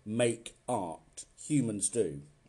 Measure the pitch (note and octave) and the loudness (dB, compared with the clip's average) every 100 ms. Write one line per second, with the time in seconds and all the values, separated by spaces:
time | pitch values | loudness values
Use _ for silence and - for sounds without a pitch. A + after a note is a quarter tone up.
0 | G#2+ A2 A#2+ A#2 - - - A#2 F2 D#2+ | -4 2 2 2 -6 -12 -4 -2 -2 -8
1 | - - - - - D3+ A#2 G#2 - A#2 | -14 -18 -18 -16 0 2 2 0 0 2
2 | F2+ C#2+ - _ | 0 -2 -12 _